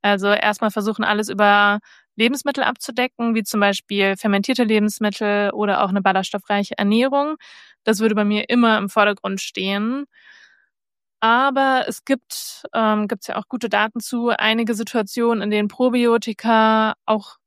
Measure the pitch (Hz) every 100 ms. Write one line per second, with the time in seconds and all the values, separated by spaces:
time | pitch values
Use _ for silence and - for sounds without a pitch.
0 | 202 202 202 202 214 214 220 214 202 214
1 | 196 208 208 196 208 202 202 208 _ -
2 | _ - 233 269 285 277 - 247 - 233
3 | 254 - 233 226 202 214 202 196 _ 202
4 | 196 196 214 202 202 254 226 214 208 -
5 | 214 202 214 208 202 208 208 190 196 196
6 | 190 190 190 202 _ 202 208 - 202 220
7 | 262 277 294 311 - - - _ - 208
8 | 220 196 202 214 - 240 233 220 196 -
9 | 208 202 196 196 - - 190 202 214 269
10 | 285 _ - - - _ _ _ _ _
11 | _ _ 226 233 269 262 269 262 - 233
12 | - 262 _ - - - - 226 220 214
13 | 208 208 - - - 247 226 208 214 233
14 | - 240 240 - 220 226 226 214 226 240
15 | 202 - 233 226 208 208 208 - 254 247
16 | 240 233 233 214 226 226 220 220 220 -
17 | - 220 - -